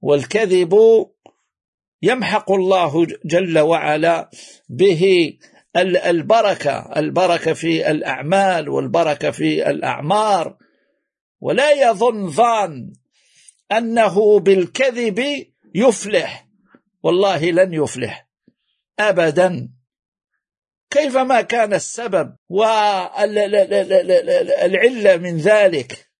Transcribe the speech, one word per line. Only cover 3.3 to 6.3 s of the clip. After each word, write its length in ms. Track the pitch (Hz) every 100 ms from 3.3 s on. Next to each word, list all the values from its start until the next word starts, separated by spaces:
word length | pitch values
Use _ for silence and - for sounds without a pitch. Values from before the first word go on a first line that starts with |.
| 170 185 160
وعلا 720 | 151 165 147 151 165 165 160 - - - _
به 640 | 120 196 165 190 180 160 - _ _ _ 170
ال-، 200 | 185 175
البركة، 960 | 175 170 147